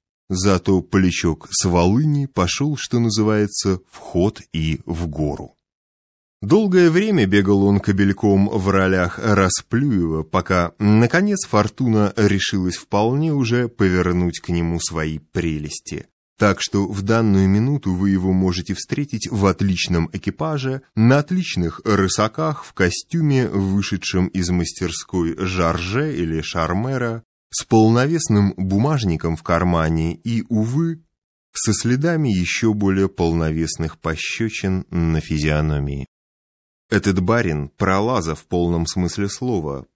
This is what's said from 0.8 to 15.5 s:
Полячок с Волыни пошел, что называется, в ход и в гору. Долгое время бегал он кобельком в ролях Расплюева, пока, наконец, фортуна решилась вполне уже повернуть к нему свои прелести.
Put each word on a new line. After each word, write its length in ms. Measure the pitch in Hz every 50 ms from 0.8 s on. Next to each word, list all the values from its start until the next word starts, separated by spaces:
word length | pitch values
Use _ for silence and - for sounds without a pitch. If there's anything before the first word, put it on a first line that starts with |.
Полячок 680 | - - - 98 95 90 85 - - 85 80 - - -
с 160 | - - -
Волыни 600 | 92 85 87 87 92 104 127 156 156 147 143 139
пошел, 500 | 131 - - 90 90 - - 143 151 147 -
что 200 | - - - 120
называется, 800 | 117 113 104 110 107 107 107 107 104 101 - - - 98 95 90 - _
в 60 | - -
ход 420 | - - - 87 92 107 - - - _
и 280 | - 80 78 80 78 - -
в 200 | - 85 82 87
гору. 480 | 80 73 76 78 73 71 - - - _ _ _ _ _ _ _ _ _ _ _ _ _ _ _ _ _ _
Долгое 480 | - 104 160 214 220 196 180 180 175 170
время 380 | 160 180 208 220 202 156 104
бегал 380 | 92 98 101 95 98 101 98 98
он 160 | 101 101 98
кобельком 680 | - - 98 95 101 98 98 - - 104 98 95 98 104
в 200 | 113 104 92 98
ролях 500 | 95 95 95 95 95 90 90 90 - -
Расплюева, 1040 | - 110 104 98 95 90 - - - _ - 117 143 147 113 92 85 80 78 80
пока, 500 | 80 80 - 92 87 - 95 90 87 82 - _
наконец, 680 | 104 104 107 110 120 120 - 175 196 208 202 190 -
фортуна 640 | - - 104 101 104 - - 131 117 110 107 104 98 -
решилась 600 | - 104 98 101 95 - - - 95 92 92 85
вполне 560 | - - _ - 101 107 117 131 143 156 160
уже 360 | 151 139 127 110 117 123 123 117
повернуть 680 | - - 101 92 90 90 87 90 90 90 90 87 82 -
к 120 | - -
нему 280 | 87 85 85 82 85 82
свои 380 | - - 82 80 78 78 78 76
прелести. 880 | - _ _ 95 87 82